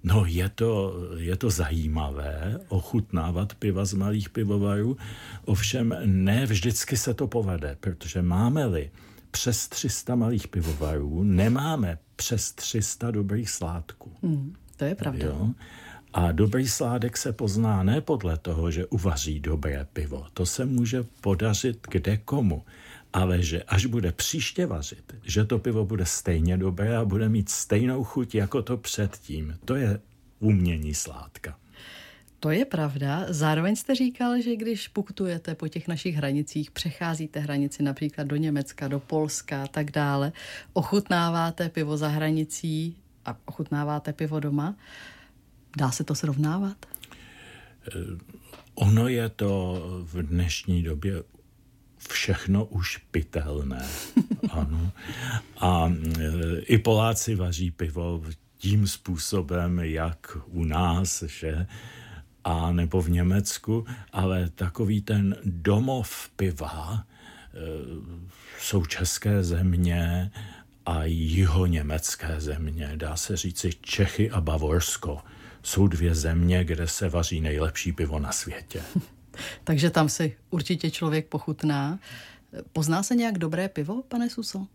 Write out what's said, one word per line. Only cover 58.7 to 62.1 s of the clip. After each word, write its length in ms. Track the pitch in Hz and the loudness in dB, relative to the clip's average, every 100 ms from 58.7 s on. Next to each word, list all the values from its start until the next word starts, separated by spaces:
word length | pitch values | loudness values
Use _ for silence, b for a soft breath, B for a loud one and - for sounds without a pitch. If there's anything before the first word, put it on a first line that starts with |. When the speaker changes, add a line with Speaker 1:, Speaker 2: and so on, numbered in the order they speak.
| 104 98 | 4 4
Speaker 1:
způsobem, 880 | - - 85 - 98 80 87 87 87 | 0 -4 -4 0 -2 0 0 2 0
jak 580 | 82 80 82 82 - 80 - | 0 -2 -2 -4 -10 -14 -8
u 180 | 85 | -4
nás, 580 | 82 78 87 85 92 - | 0 2 2 2 0 -2
že? 440 | 80 - 80 78 95 B B B B | -6 -6 -4 -2 -4 B B B B